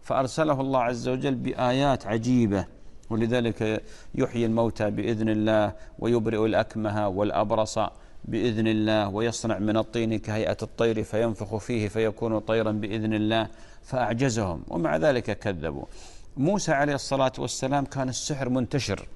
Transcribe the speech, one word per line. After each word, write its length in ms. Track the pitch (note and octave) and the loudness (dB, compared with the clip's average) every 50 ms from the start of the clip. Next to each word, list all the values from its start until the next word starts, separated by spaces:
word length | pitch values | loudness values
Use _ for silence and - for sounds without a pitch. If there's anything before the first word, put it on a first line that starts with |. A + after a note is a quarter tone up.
فأرسله 600 | - - C3 B2 C3+ B2 - - D#3+ D#3 C#3+ C3 | -4 0 0 0 0 0 0 0 2 2 2 0
الله 180 | C3+ C3+ C3+ B2+ | 0 0 2 2
عز 280 | A#2+ A#2+ B2+ A#2 A#2+ | 2 2 -2 -2 -2
وجل 280 | B2+ B2+ C3 C3+ C#3+ C3+ | -2 -2 0 0 0 -2
بآيات 720 | A#2+ B2 C3 - - B2+ B2 B2 C3 C#3+ C#3+ C3 A2+ - | 0 -2 -4 -2 0 0 2 2 4 4 4 2 2 0
عجيبة، 580 | G2 G#2+ A#2 A2+ B2 B2+ B2 A#2 G#2+ G2 F#2+ - - - - - - - - - - | -2 -2 0 2 4 4 6 6 4 4 2 0 -2 -10 -18 -18 -16 -16 -16 -8 -4
ولذلك 760 | A2+ A2 A#2 A#2 A#2+ B2 A#2 A#2 G#2 - A2+ G#2+ A2 - - - - - - - - | -2 0 2 2 2 2 2 0 0 0 0 0 0 -2 -4 -8 -16 -16 -14 -8 -2
يحيي 300 | - C3 A#2 - A#2+ A#2 | 0 0 0 2 0 0
الموتى 440 | A2+ A2 A#2 A#2 A2+ G2 - A2 G#2 | 2 2 2 2 2 2 0 -2 0
بإذن 400 | G#2 A2 G#2 - A#2 G#2+ A2 A2 | 0 0 -2 -2 0 0 2 2
الله، 440 | A2 G#2+ G#2+ A2 A2 G#2+ G#2 G#2 G#2 - - - - - | 2 2 2 4 4 4 2 2 -2 -6 -14 -16 -10 -4
ويبرئ 460 | - A2+ A#2+ A#2 G#2+ A2+ A2 G#2+ A2 | 0 2 2 4 2 2 2 2 2
الأكمه 640 | A2+ G2 F#2 A2 - - A2 G#2+ G#2+ G2+ G#2+ G#2+ | 4 4 2 2 0 -2 -4 -2 -2 0 0 0
والأبرص 720 | G2+ F#2 F#2+ G#2 G#2 - D#2+ A2 G#2 A2+ A2 A2 G#2+ - A2 G#2 - - - - - - - - | 0 0 0 0 2 2 2 2 2 2 0 0 0 0 -2 -2 -2 -4 -12 -20 -18 -16 -14 -8
بإذن 420 | A2+ A#2 A2+ F#2+ B2 A2 G#2+ A2 | -4 -2 0 2 2 2 2 2
الله، 420 | A2+ A2 A2 G#2+ G#2+ A2 G#2+ G#2 G2+ | 2 4 4 2 4 4 2 2 2
ويصنع 500 | F#2+ G#2 A2+ A#2 A2 - - A2+ G#2+ F#2 | 0 0 0 0 -2 -2 -2 -2 -2 0
من 180 | G#2 G#2+ G#2+ | 0 2 2
الطين 420 | A2 A2 - - A#2+ A#2 A2+ A2 G#2+ | 2 0 0 -2 -2 0 0 0 -2
كهيئة 380 | G#2+ - G#2 A2 A2 D#2+ G2+ - | -2 -4 -2 -2 0 0 -2 -2
الطير 420 | A2 G#2+ - - A#2 A#2 A2+ A2 G#2+ | -4 -8 -2 0 2 2 2 0 -2
فينفخ 540 | - - G#2+ A#2 A#2 G#2+ - G#2+ G2+ A2 | -2 0 0 0 0 0 -4 -6 -6 -6
فيه 300 | G#2+ - - B2 A2+ G#2+ | -6 -4 -2 -2 -2 -2
فيكون 520 | G2+ F#2+ A2 A2+ A2 G2+ - A#2 A2+ A2 G#2+ | -2 0 0 0 0 0 -2 -2 -2 -2 -2
طيراً 320 | G#2 - A2 A2+ A2 G#2+ | 0 0 0 2 2 2
بإذن 420 | A2 G#2+ G2+ G2+ G2+ A2+ G#2+ G#2+ A2 | 0 -2 -2 -2 -2 -2 0 0 0
الله، 340 | G#2+ G#2+ G#2+ A2+ A2+ A2 G#2+ - - - - - - - | 2 2 2 2 0 0 -2 -6 -16 -18 -20 -20 -20 -12
فأعجزهم، 800 | - - C3 A#2+ G#2+ A#2 A#2 C#3 C3+ G#2+ A#2 G#2+ F#2 E2+ - - | -4 -2 -2 0 0 0 2 2 2 2 2 0 0 -2 -4 -8
ومع 300 | - - E3 E3 D3+ D3+ | -6 -4 -2 0 0 2
ذلك 420 | D#3+ D#3+ D#3 C3+ B2 - - G2+ - | 4 4 4 4 2 0 -2 -6 -2
كذبوا. 460 | - A2 F#2+ E2 D2 D#2+ C#2+ C#2 - - - - - - - - - - - | -2 -4 -4 -2 -4 -4 -4 -6 -10 -12 -14 -16 -16 -16 -16 -16 -18 -14 -4
موسى 340 | - C3 E3 G#3 G3 - D#3+ | 0 2 2 2 2 2 2
عليه 240 | D#3 C3+ C#3+ D3 C#3+ | 2 2 2 2 0
الصلاة 360 | C3 - - C#3+ C3 C3 C3 - | -2 -2 -2 0 2 2 2 2
والسلام 480 | - C3+ B2 - - - C3 C#3 C#3+ C#3 | -2 -6 -4 -4 -4 -2 0 0 0 0
كان 240 | - - C#3 C3 C3 | -2 -4 -4 -4 -2
السحر 400 | A#2+ - - - D#3 C3+ C#3 B2 | -4 -6 -4 -4 -4 -2 -2 0
منتشر 580 | B2+ C3 B2 A#2 - C#3 - - G2 - - - - | 0 0 0 0 -2 -2 0 0 -4 -4 -4 -12 -14